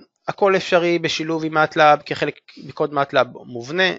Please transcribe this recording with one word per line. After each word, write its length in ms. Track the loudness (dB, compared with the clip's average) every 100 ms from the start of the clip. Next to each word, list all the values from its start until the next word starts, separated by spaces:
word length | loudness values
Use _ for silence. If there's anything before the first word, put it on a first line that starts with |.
| -12 _ -12
הכל 280 | -2 0 0
אפשרי 440 | 2 2 2 0
בשילוב 460 | -2 -4 -4 -4 -2
עם 120 | 0
matlab 460 | 0 4 4 4 0
כחלק 340 | -6 -6 -6 -16 -20
מקוד 360 | -14 -6 -4
matlab 340 | -2 0 0 0 -4 -14
מובנה, 460 | -12 -8 -2 -2